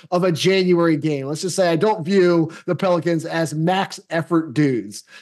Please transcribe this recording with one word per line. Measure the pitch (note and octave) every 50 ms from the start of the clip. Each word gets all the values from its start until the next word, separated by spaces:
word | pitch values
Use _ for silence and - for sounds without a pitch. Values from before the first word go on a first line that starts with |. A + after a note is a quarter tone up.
| - -
of | F3+ F3 F#3
a | F#3
January | D#3+ B2+ C3+ F#3 F#3+ F#3+ F#3 F3+ F3 E3+ E3+ E3 D#3
game. | C#3+ D3+ D#3 D3 C3+ C3+
Let's | C#3 - -
just | G3 F3+ -
say | F#3+ F#3
I | F#3+ E3+
don't | D#3 G3+ A3 G#3+ F3 C#3+
view | F3 G3+ F#3+ F3+ F3 E3+ E3 D#3 D#3+ - - -
the | F3+ F3
Pelicans | - G3 F#3 F3 E3 D3+ E3+ E3+ D#3 D#3
as | D#3+ E3 E3 E3 C#3+ D3+
max | D#3 D#3+ F3 F#3 G3 F#3 - - - - -
effort | D#3+ E3 D#3+ - E3+ D#3+ D#3+ D3 A2+
dudes. | D3 D3 C#3 B2+ A2 G2 G#2 G2+ - - _ - -